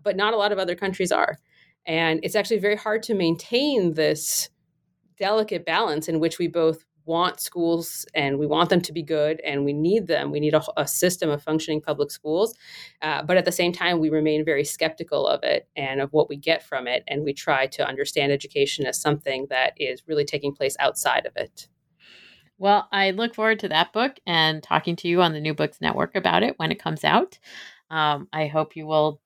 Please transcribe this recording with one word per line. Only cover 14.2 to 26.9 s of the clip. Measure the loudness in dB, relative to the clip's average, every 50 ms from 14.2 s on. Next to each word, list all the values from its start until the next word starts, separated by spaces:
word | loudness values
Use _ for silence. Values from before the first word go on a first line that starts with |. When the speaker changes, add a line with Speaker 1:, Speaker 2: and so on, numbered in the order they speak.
| 2 2 2 2 2
Speaker 1:
very | 2 0 0 0
skeptical | -2 -2 -2 -2 -2 -2 -6 -6 -4 -2 0 2
of | 0 0 0 0
it | 0 0 0 -2 _ _
and | -8 -6 -4 -2 -4
of | -4 0 2
what | 2 2 2
we | -4
get | -6 -2 -2 -2 -2 -2
from | -6 -6 -6 -4
it. | -2 -4 -4 -4
And | -4 -6 -4 -4
we | -4 -6
try | -4 -2 0 0 2 0
to | -2 -2 -4 -4
understand | -4 -4 -4 -6 -2 -2 0 2 2
education | 0 0 -2 -4 0 0 0 0 0 -2 -4
as | -4 -4 0
something | 0 0 0 0 -2 -4 -4 -4 -6 -4
that | 0 0 0 0 0
is | -2 -6 -6 -6 -8 _
really | -2 -2 -2 0
taking | 0 -4 -4 -4 -4 -4
place | -2 -4 -4 -2 0
outside | 0 0 0 0 0 0 0 0 -2
of | -2 -8
it. | -8 -10 -10 _ -20 -20 _ _ _ _ _ _ _ -20 -20 -20 -20 -20 -20 -20 _ _ _ _ _
Speaker 2:
Well, | 2 4 4 4 2 0
I | 0 0 2 2
look | 0 0 -4 -4 -2
forward | 0 2 2 2 0
to | -2 0
that | 2 2 2 2 0
book | 0 -2 -2 -2 -6 _
and | 0 2 4 4 2 2 -2
talking | -2 2 2 2 2 0 -4
to | -4 -2
you | 2 4 6 4
on | 4 4
the | 0
New | -2 -4 0
Books | 0 -2 -2 -2 _
Network | -2 -2 0 0 -2 -2 -2
about | -2 0 2 4 4 2
it | 2 0
when | -2 -4 -4
it | -4 -4
comes | -4 -6